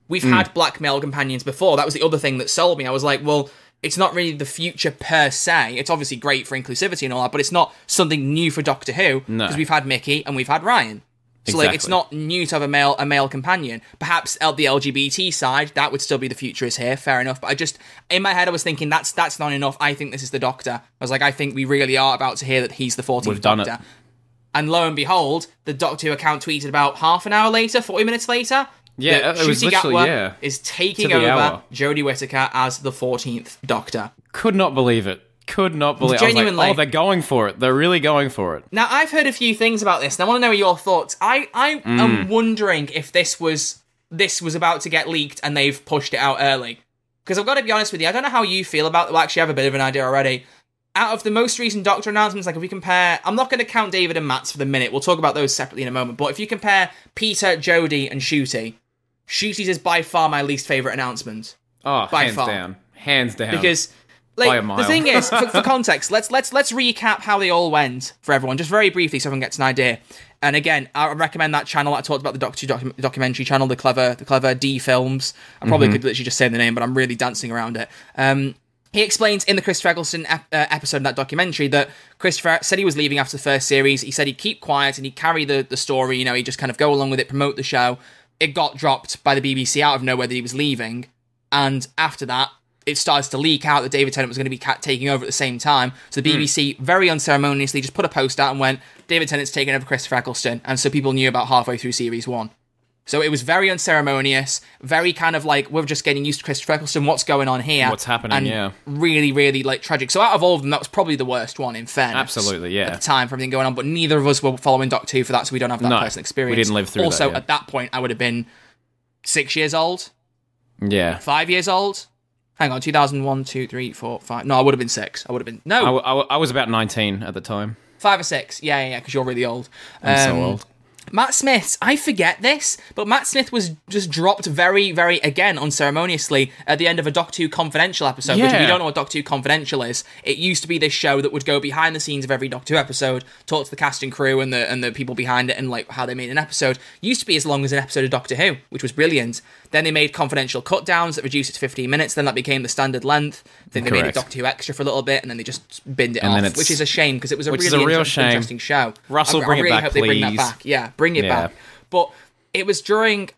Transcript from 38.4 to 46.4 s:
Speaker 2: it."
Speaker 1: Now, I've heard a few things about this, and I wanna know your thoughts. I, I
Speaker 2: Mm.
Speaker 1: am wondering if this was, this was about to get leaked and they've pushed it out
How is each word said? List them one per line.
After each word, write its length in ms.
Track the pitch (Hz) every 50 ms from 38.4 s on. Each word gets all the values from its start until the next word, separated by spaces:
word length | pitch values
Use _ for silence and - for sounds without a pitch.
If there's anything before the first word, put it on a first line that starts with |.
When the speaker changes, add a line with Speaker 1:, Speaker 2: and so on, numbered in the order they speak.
| 95 87 80
Speaker 2:
it." 80 | - - _
Speaker 1:
Now, 160 | - 214 - -
I've 200 | 240 285 320 311
heard 160 | 302 311 294
a 60 | 269
few 200 | 233 - 240 233 214
things 280 | - 226 226 226 208
about 180 | 208 202 175 143
this, 160 | 135 143 -
and 80 | - 180
I 40 | 208
wanna 120 | 240 247
know 100 | 247 233
your 240 | 220 202 196 185 175
thoughts. 400 | 156 - 196 185 165 - - - -
I, 280 | 180 214 254 277 285 - -
I 220 | 233 269 294 311
Speaker 2:
Mm. 220 | 294 - 220 240 240
Speaker 1:
am 280 | 240 240 220 202 190 185
wondering 600 | 214 226 226 226 220 214 208 196 175 151 143 139 139
if 160 | 156 139 -
this 300 | - 175 170 - - -
was, 380 | 165 160 160 147 - - - - _ _ _ _ _ -
this 280 | 165 165 196 185 - -
was 120 | 175 165 151
about 260 | 151 170 165 170 170
to 60 | - 175
get 200 | 160 160 147 156
leaked 320 | 165 156 147 139 - -
and 140 | - 147 147
they've 280 | 139 139 143 135 - -
pushed 300 | - 151 147 139 - -
it 40 | 117
out 180 | 139 139 131 -